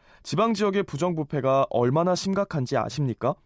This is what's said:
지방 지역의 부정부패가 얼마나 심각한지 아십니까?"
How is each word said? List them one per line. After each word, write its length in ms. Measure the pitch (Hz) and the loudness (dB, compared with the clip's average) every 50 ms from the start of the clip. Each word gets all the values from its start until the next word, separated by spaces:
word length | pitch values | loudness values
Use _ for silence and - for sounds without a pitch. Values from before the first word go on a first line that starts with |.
| _ - - _ | _ -20 -20 _
지방 320 | - - 143 165 220 226 226 | -8 -4 0 2 2 2 2
지역의 300 | 196 214 202 190 202 190 | 2 0 0 2 0 -2
부정부패가 840 | - - 139 170 180 170 156 147 - 160 139 123 135 135 135 139 - | -2 -4 -2 -2 -2 -2 -4 -4 -4 -4 -2 0 2 2 2 2 2
얼마나 460 | - 117 120 127 135 160 175 185 180 | 2 2 2 2 2 2 2 2 0
심각한지 640 | 170 - 196 196 196 202 - - 147 127 - 139 120 | 0 -2 -2 -2 -2 -2 -2 -4 -4 -2 -2 -2 -2
아십니까?" 560 | - - - 147 143 127 107 - 110 127 - - _ | -2 -2 -2 -2 -2 -2 -2 -2 -2 -2 -2 -4 _